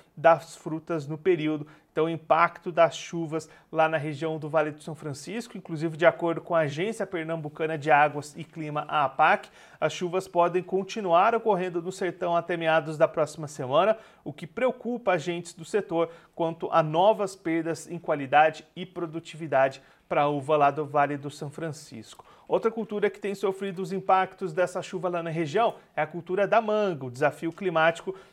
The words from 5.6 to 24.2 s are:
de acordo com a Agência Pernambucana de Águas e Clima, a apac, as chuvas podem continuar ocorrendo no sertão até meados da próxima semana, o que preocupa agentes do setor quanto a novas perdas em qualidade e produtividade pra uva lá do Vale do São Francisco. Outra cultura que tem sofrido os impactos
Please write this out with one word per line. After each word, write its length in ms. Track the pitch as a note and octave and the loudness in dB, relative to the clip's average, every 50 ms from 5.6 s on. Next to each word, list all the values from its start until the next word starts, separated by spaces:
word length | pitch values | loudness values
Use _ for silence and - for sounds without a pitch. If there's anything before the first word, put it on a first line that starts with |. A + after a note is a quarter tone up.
| - - E3 D3 D#3+ E3+ D#3+ | -12 -10 -8 -4 -4 -4 0
de 80 | D3 F3 | 6 4
acordo 380 | E3 D#3+ - E3+ E3+ D#3+ D#3+ | 4 4 4 -2 -2 -2 -4
com 120 | - - F3 | -4 -2 0
a 60 | E3 | 0
Agência 460 | D#3 C#3 C3 D3+ F#3 A3 A3 A3+ G3+ | 0 0 -2 -4 -4 -4 -4 -6 -8
Pernambucana 720 | - - E3+ D#3+ D#3+ E3 E3 D3 D3+ D3 - D#3+ D#3 D#3+ D3+ | -6 -6 -6 -6 -4 -6 -6 -8 -10 -6 -4 -4 -4 -4 -2
de 120 | C#3 D#3 | 4 6
Águas 440 | D3+ C#3+ D3+ D3+ C#3 D3 C#3 - - | 6 6 6 4 2 -2 -10 -10 -12
e 80 | E3+ D#3+ | -14 -14
Clima, 400 | - - E3 D#3 D3+ D3 D3+ D3 | -14 -10 -10 -8 -6 -6 -6 -4
a 200 | - C#3+ D3+ C#3+ | -2 0 0 0
apac, 420 | C3 - - D3+ E3 G3+ G#3+ - - _ - - - - - | 0 2 4 4 4 4 2 0 -10 _ -20 -20 -18 -8 -2
as 140 | D#3 D#3 - | -2 -2 -2
chuvas 340 | - F3+ F3 E3 F#3 F#3 - | -2 -6 -2 -2 -4 -4 -2
podem 340 | - F3 E3+ F3 E3+ F#3 | 2 2 2 4 2 -2
continuar 720 | F3 - F#3+ F#3+ G3 F#3+ - A3+ G3+ F3+ E3 E3+ G3 A3+ A#3 | -4 -2 -4 -4 -4 -4 -8 -6 0 4 4 6 6 6 2
ocorrendo 460 | A3+ A3+ A3+ G3+ F3 F#3 F#3 E3+ F3+ | 2 2 2 2 2 0 -2 -4 -4
no 100 | E3 F#3 | -6 -6
sertão 460 | F3+ - G3+ F3 - - F#3 F3 E3+ | -6 -4 -4 -6 -4 -4 -2 0 0
até 180 | E3+ E3 - F3+ | 0 0 -2 -4
meados 440 | E3 E3 D#3+ D#3 E3 D3+ D#3 D#3 D3 | -2 2 2 2 2 2 0 0 2
da 100 | E3 D#3 | 2 2
próxima 400 | - E3 D3+ D3 - - D#3 C#3 | 2 0 -2 -2 -4 -12 -12 -12
semana, 480 | - - C3+ B2 C3+ D#3 F#3 G#3+ G#3 - - - - _ | -10 -8 -4 0 2 4 4 4 2 0 -4 -20 -20 _
o 100 | - D#3+ | -14 -14
que 140 | C#3+ - F3 | -12 -12 -14
preocupa 640 | D#3+ - A#3 B3+ B3+ A#3+ - - A3+ B3 A#3 - G3 | -12 -6 -2 -2 -2 -2 -4 -6 -8 -6 -4 0 0
agentes 420 | F#3 E3 C#3 F3 E3+ F3 F3 - - | 0 0 0 -4 -6 -6 -8 -12 -16
do 100 | - D#3+ | -18 -12
setor 460 | - - G#3 G3 - F3 E3 E3 E3 - - - _ _ | -4 -4 -4 -2 -2 -2 -2 -2 -2 -4 -18 -20 _ _
quanto 360 | - E3+ E3 E3 E3 F#3+ - | -4 -2 -2 -2 -4 -4 2
a 120 | - E3 | 2 2
novas 520 | D#3+ D3+ D#3 E3 F#3 G#3+ A3 G#3+ G#3 F#3+ - | 2 4 2 4 6 6 4 4 0 -6 -6
perdas 560 | - - E3+ D#3+ E3 D#3+ E3 D#3+ D3+ - - | -6 -4 -2 -2 -2 -2 -2 -6 -6 -8 -12
em 80 | E3+ E3 | -12 -10
qualidade 680 | - - D#3+ C#3+ C#3 B2+ C3+ D3 D#3 D#3+ D#3 - - _ - | -4 -4 -4 -4 -2 4 6 6 6 6 4 -2 -16 _ -14
e 80 | E3+ F#3 | -14 -14
produtividade 1000 | F3+ - F3+ E3+ E3 D3+ E3 D#3+ - - D3+ E3+ C#3+ C#3 C3 C3+ C#3 C3+ - _ _ _ _ _ | -12 -10 -10 -10 -8 -8 -10 -12 -12 -14 -12 -6 0 2 4 4 4 0 -4 _ _ _ _ _
pra 220 | - F3+ D#3 C#3+ D3 | -4 0 2 2 2
uva 280 | D3 C#3+ B2+ C#3+ D#3 | 0 -2 0 2 2
lá 140 | D3 C#3+ C#3+ | 4 4 4
do 140 | C#3 D#3 D3+ | 2 0 -6
Vale 320 | C3+ C#3 D3 C#3+ C#3+ D3 | -2 0 0 2 0 0
do 140 | C#3 C3+ C#3+ | -6 -8 -10
São 200 | - - D#3+ C#3 | -10 -10 -12 -12
Francisco. 720 | - - E3 D#3+ C#3+ - - - B2+ A2+ G#2 - - - - - - _ _ | -10 -8 -8 -8 -8 -10 -14 -16 -16 -16 -16 -18 -20 -20 -20 -20 -20 _ _
Outra 240 | - D3+ F3 - A3+ | -2 0 0 0 0
cultura 400 | A3 A#3 G#3+ - G#3 G#3 G3 G3+ | -2 -4 -8 -6 -4 -2 -2 -2
que 80 | G3+ - | -2 -2
tem 160 | - G3 G3+ | -8 -8 -6
sofrido 480 | G3 - G3 F#3+ F#3+ G3+ G3 F3+ F#3 | -2 -2 -4 -2 -2 -6 -8 -6 -6
os 80 | F#3+ E3 | -8 -6
impactos 640 | G3 F#3+ F#3 G3 F#3+ F#3+ | -6 -6 2 2 4 4